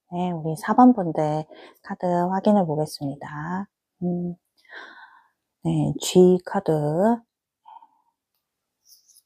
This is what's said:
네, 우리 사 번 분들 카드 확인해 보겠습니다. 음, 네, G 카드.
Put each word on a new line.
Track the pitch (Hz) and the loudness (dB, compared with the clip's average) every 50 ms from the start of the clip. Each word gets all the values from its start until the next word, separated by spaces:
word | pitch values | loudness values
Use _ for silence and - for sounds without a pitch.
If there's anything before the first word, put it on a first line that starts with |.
| _ - 180 | _ -10 -6
네, | 175 180 180 | -6 -4 -4
우리 | 175 160 151 160 160 | -4 -6 -6 -6 -6
사 | 156 - - 214 | -4 -4 0 4
번 | - 254 254 247 | 6 6 6 6
분들 | 208 180 165 156 165 156 151 151 156 156 - - - - - - _ - | 4 0 -2 -2 -2 -2 0 -2 -4 -6 -8 -14 -20 -20 -20 -20 _ -14
카드 | - 202 - - | -14 -10 -6 -4
확인해 | 180 175 175 175 185 190 190 190 214 208 202 180 | -2 0 0 0 -2 -2 0 2 2 2 2 2
보겠습니다. | 156 147 156 156 156 - - 147 139 135 - - 143 147 147 151 165 180 190 202 - _ _ _ _ _ - 180 | 0 -2 -4 -4 -6 -6 -8 -8 -8 -8 -10 -12 -14 -12 -10 -8 -8 -8 -8 -8 -10 _ _ _ _ _ -6 -4
음, | 180 180 175 175 175 175 - _ _ _ _ _ - - - - - - - - - - _ _ _ _ _ _ _ _ _ - | -4 -4 -4 -6 -8 -8 -12 _ _ _ _ _ -20 -20 -20 -20 -20 -20 -20 -20 -20 -20 _ _ _ _ _ _ _ _ _ -4
네, | 165 165 156 147 147 147 - | -2 -2 0 -2 -2 -4 -6
G | - - - 185 185 180 180 180 - | -4 2 6 6 8 8 6 4 0
카드. | - - 202 - - 160 151 147 147 156 170 196 226 233 233 - _ _ _ _ _ _ _ _ - - - - _ _ _ _ _ _ _ _ _ _ _ _ _ _ _ _ _ _ _ _ _ - _ _ _ _ _ _ | -4 -6 -4 -2 0 0 0 0 0 0 2 2 2 0 0 -4 _ _ _ _ _ _ _ _ -20 -20 -20 -20 _ _ _ _ _ _ _ _ _ _ _ _ _ _ _ _ _ _ _ _ _ -20 _ _ _ _ _ _